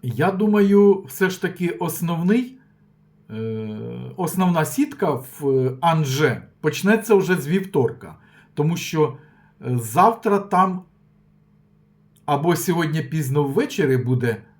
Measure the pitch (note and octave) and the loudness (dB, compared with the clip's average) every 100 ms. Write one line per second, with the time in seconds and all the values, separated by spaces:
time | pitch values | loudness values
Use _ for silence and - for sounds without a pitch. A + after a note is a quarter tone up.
0 | B2+ A2 E3+ F#3 G#3+ G#3 G3+ G3+ G3+ F#3+ | -6 -2 -2 0 2 4 6 6 6 4
1 | - - F#3 F#3 F#3 - F3 - E3+ - | 0 -2 -2 0 -6 -2 -4 -2 -4 -4
2 | E3+ E3+ F3 A3+ B3 - _ _ _ _ | -4 0 2 2 0 -12 _ _ _ _
3 | _ _ _ A2 A2+ A2 A2 A2 A#2 A#2+ | _ _ _ -8 -6 -6 -8 -10 -10 -12
4 | B2+ - E3 F3+ F#3 E3+ D3+ - D4 - | -14 -6 -4 0 0 2 -2 -2 -4 -2
5 | F3+ C3 - - C#3+ C3 B2+ B2+ E3+ D#3+ | -2 -2 -8 -6 0 2 0 0 0 2
6 | C#3+ C3 D3+ G2+ - _ D3+ D3 G3 G#3+ | 0 0 0 0 -8 _ -4 -2 2 2
7 | G#3 G3+ E3+ F3+ C#3 F#3 F#3+ C#3+ A#2+ - | 4 2 4 -2 0 -2 0 -2 -2 -4
8 | E2 D#2+ _ _ _ - D3+ E3+ - D#3+ | -18 -20 _ _ _ -2 -2 -2 -4 0
9 | D3 C3 - _ _ _ B2 B2 A2 A2+ | 0 -2 -20 _ _ _ -4 -4 -2 2
10 | A#3+ A#3 G#3+ G3+ G3 F3+ F#3 F#3 - _ | 4 2 0 0 0 2 2 0 -10 _
11 | _ _ _ _ _ _ _ _ _ _ | _ _ _ _ _ _ _ _ _ _
12 | _ _ - C#3 E3 E3 - E3+ D#3+ D#3 | _ _ -4 0 2 0 0 0 0 -2
13 | D#3 D#3+ C3 C#3+ C#3 C#3+ C#4+ - D3 C3 | -4 -4 -2 0 0 0 -2 0 0 2
14 | A#2 B2+ B2 G#2 - _ | 0 0 0 -4 -8 _